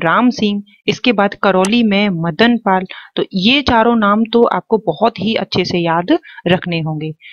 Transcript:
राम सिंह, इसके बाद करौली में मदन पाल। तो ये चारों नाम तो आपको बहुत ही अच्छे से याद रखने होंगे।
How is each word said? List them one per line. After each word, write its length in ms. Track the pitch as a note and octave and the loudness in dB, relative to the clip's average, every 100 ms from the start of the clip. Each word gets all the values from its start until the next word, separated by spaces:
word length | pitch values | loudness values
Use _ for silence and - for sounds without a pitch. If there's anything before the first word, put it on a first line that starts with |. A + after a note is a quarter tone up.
राम 260 | E3 F#3 B3 | 0 2 2
सिंह, 300 | - G#3+ G3+ - _ - | 2 -2 -2 -8 _ -6
इसके 260 | - B3+ | -2 0
बाद 220 | G#3 G3+ - | 0 0 0
करौली 460 | G3+ F#3 F#3+ A#3+ | 0 2 2 2
में 240 | A3 G3 G#3 E3+ | 2 2 0 -2
मदन 360 | E3+ D#3 A#3 A#3 | -4 2 2 2
पाल। 280 | G3+ F#3 F#3 - - - | 0 -2 -2 -12 -10 -6
तो 80 | - | -4
ये 280 | F#3+ G3+ C#4 | -2 0 0
चारों 340 | C4+ A#3 A#3 A#3 | 2 2 2 2
नाम 280 | G3+ G#3+ A3 | 2 0 0
तो 160 | A#3 A#3+ | 2 2
आपको 280 | F#3 - A3 - | 0 -2 -2 -2
बहुत 340 | D3+ A3+ - | -2 -2 -2
ही 140 | G3 A3+ | -4 -4
अच्छे 280 | F#3+ G#3 | -4 -4
से 140 | F3+ F3+ | -2 -2
याद 380 | E3+ E3 F3+ E4 - - F3 | 0 -2 0 -2 -2 -10 -2
रखने 320 | F3 F3+ E3 | -2 -2 -6
होंगे। 340 | D#3 D#3 D#3 D#3 - | -4 -6 -8 -12 -20